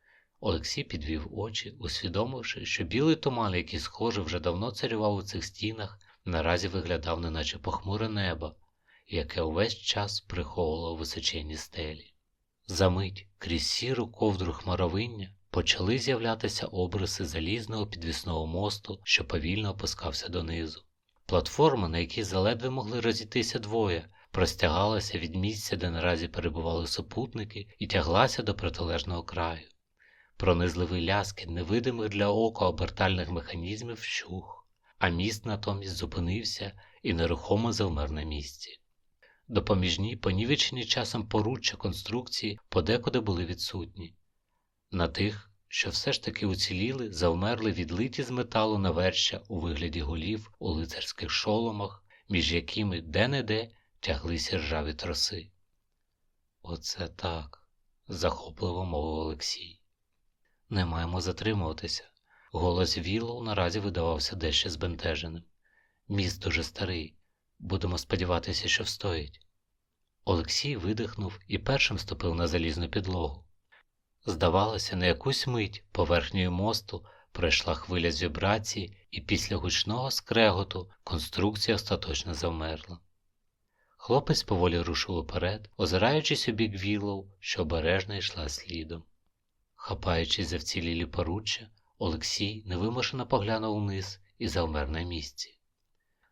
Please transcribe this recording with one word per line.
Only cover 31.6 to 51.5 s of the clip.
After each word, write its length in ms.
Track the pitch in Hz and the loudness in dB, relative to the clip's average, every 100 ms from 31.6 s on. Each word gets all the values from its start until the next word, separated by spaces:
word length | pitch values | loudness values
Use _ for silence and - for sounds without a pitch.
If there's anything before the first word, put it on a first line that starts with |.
| 85 110 127 120 107 | 0 2 2 0 -2
для 200 | 101 101 | 2 4
ока 380 | 104 113 - 92 | 4 2 4 2
обертальних 640 | 80 90 - 95 92 80 | 4 -2 2 4 4 0
механізмів 640 | 87 - 82 87 107 120 113 | -4 -4 -6 -6 -6 -8 -8
вщух, 720 | - - - 92 - - - _ _ - | -6 -6 -6 -8 -10 -16 -20 _ _ 0
а 100 | 95 | 2
міст 380 | 85 101 107 113 | 2 0 -2 -4
натомість 500 | 107 107 98 98 87 | -2 -2 -2 -4 -6
зупинився 760 | 92 - 85 104 110 - 101 - - - | -4 -2 0 0 -2 -6 -8 -10 -20 -8
і 120 | - | -2
нерухомо 580 | 85 82 82 - 101 117 | 2 2 0 2 2 2
завмер 380 | 110 98 76 71 | 2 0 0 -2
на 120 | 76 | -2
місці. 580 | 78 73 71 - - - _ _ _ _ - _ - | -4 -6 -8 -12 -18 -18 _ _ _ _ -20 _ -4
Допоміжні, 680 | 107 - 95 90 85 101 120 | -2 2 4 4 2 -2 -2
понівечені 680 | 110 92 117 143 - 127 | 0 2 2 2 2 -2
часом 440 | 113 - 117 117 - | 0 0 0 -4 0
поруччя 480 | 110 107 135 - - | 2 2 0 -2 -2
конструкції 800 | 101 92 - 113 123 - 107 104 - | -4 -4 -4 -4 -4 -4 -4 -6 0
подекуди 520 | 95 82 120 - 123 | 2 4 2 2 2
були 240 | 110 87 | 2 0
відсутні. 720 | 85 - - 92 82 - 85 - _ _ _ _ _ _ _ | 0 -4 -6 -6 -8 -10 -14 -16 _ _ _ _ _ _ _
На 180 | 95 82 | 0 0
тих, 420 | 73 101 104 - _ _ | 2 0 0 -10 _ _
що 220 | - 98 | -2 -2
все 220 | - - | -2 0
ж 120 | 131 | -2
таки 220 | - - 101 | -2 -2 0
уціліли, 680 | 92 - 90 110 135 113 | 0 0 0 0 -2 -4
завмерли 600 | 85 87 85 98 117 107 | 2 4 4 2 2 2
відлиті 500 | 90 82 87 127 - | 0 0 0 0 -2
з 80 | 123 | -4
металу 480 | 127 117 113 107 107 | -2 0 2 4 4
навершя 600 | 95 82 92 - - 95 - | 4 4 4 4 2 0 -6
у 120 | 87 | -4
вигляді 400 | 85 78 87 87 | -2 -2 -2 -2
голів 500 | 71 - 82 107 107 - | -2 -2 -2 -4 -6 -6
у 120 | - | -2
лицарських 600 | 78 80 - - - 85 | -2 -4 -6 -8 -6 -4
шоломах, 720 | - - | -2 2